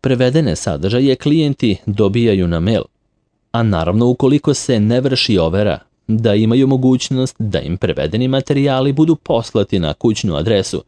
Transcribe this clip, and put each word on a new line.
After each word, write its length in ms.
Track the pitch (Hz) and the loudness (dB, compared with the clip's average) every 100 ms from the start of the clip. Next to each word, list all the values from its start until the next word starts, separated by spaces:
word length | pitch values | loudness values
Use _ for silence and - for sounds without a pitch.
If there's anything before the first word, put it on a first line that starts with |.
Prevedene 540 | 131 123 127 151 143 78 | 0 2 2 2 0 -2
sadržaje 600 | - 76 92 120 139 131 | -4 -2 -2 2 2 0
klijenti 640 | 151 156 147 135 117 95 - | 0 2 0 0 0 0 -4
dobijaju 640 | 104 101 113 117 98 87 | 0 0 2 2 2 0
na 120 | 85 | 0
mail, 220 | 90 107 - _ _ _ _ _ _ | 0 -2 -4 _ _ _ _ _ _
a 120 | 117 | -2
naravno 440 | 113 90 80 101 120 | 0 0 0 2 2
ukoliko 460 | - 135 147 - | 2 2 2 0
se 260 | 139 - 117 | -2 0 0
ne 220 | 104 123 | 2 2
vrši 360 | 127 123 - 98 | 0 -2 0 2
overa, 420 | 80 92 104 78 _ _ - | 2 0 -2 -2 _ _ -4
da 280 | 110 113 104 | 0 2 2
imaju 320 | 110 123 135 | 2 2 2
mogućnost 680 | 135 131 127 - 131 131 - | 2 2 0 -2 -4 -4 -4
da 200 | 110 90 | -4 -4
im 180 | 71 87 | -4 -4
prevedeni 500 | 92 - 78 104 127 | -4 -2 -4 -2 -2
materijali 680 | 135 131 143 139 131 135 | -2 -2 -2 0 0 -2
budu 220 | 139 160 156 | 0 0 0
poslati 640 | - 117 110 113 101 98 | -2 -4 -2 -4 -2 -2
na 140 | 80 | -2
kućnu 420 | 76 117 110 107 73 | -2 -2 0 -2 -2
adresu 480 | 87 101 95 78 | 0 0 -2 -8